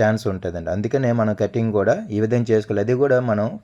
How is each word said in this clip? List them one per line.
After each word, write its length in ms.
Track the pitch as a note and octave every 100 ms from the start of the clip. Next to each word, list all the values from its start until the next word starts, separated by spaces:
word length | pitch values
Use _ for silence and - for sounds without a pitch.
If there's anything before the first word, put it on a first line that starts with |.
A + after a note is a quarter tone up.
ఛాన్స్ 260 | A2 G#2+ G#2
ఉంటుందండి. 440 | F#2 F#2 E2+ E2
అందుకనే 400 | F#2 A2+ C3+ B2
మనం 220 | A#2 G#2+
కటింగ్ 380 | G#2 G#2 A#2 A2+
కూడా 360 | G#2 G2+ F3+ G#3+
ఈ 80 | G#2
విధంగా 260 | A2 A#2+ A2+
చేసుకోవాలి. 280 | A2 G#2 G2+
అది 140 | A2
కూడా 260 | B2+ C#3 B2+
మనం 400 | B2 G#2 A2 G#2+